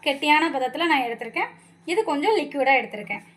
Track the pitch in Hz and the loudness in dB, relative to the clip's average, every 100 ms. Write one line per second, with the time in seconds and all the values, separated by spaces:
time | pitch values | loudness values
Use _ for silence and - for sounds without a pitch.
0 | 302 277 302 302 330 277 254 269 339 294 | -2 -2 4 4 4 -2 -4 -2 0 2
1 | 240 226 226 330 466 - - _ - 359 | 0 -6 -8 -6 -6 -8 -20 _ -4 -2
2 | 427 285 381 427 285 277 262 269 220 214 | 0 0 2 2 0 0 2 2 2 -12
3 | 175 202 - | -10 -12 -14